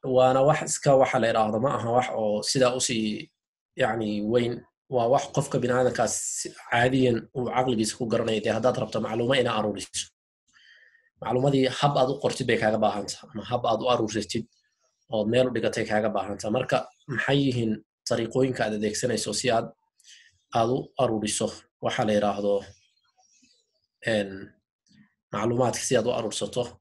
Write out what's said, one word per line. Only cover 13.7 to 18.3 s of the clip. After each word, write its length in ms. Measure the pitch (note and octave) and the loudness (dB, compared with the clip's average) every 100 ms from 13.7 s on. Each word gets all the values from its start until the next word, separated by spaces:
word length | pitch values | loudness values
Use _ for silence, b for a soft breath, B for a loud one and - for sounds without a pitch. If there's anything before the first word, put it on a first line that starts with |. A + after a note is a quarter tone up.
| A2 | 0
u 60 | A#2+ | 2
aruursatid 560 | A#2+ G#2+ A2 F#2 A#2 - _ _ _ _ _ _ | 0 0 -4 -4 -6 -8 _ _ _ _ _ _
ood 160 | A2+ G#2 | -4 0
meel 180 | A#2+ B2+ | 2 2
u 40 | |
dhigatay 320 | A#2 G#2 - A2 | 0 -4 -2 -2
kaaga 220 | G#2+ A2 | 0 0
baahan 260 | G2+ F#2+ G2+ | -2 -6 -8
tahay. 140 | G#2+ | -2
Marka 260 | G#2+ - - - _ | -2 0 -2 -2 _
maxay 340 | - A#2+ - C#3+ | -10 -6 2 2
yihiin 340 | C#3 A#2+ A2+ G#2+ _ _ | 2 0 -2 -4 _ _
dariiqooyinka 560 | - A2+ A2+ | -4 -2 -2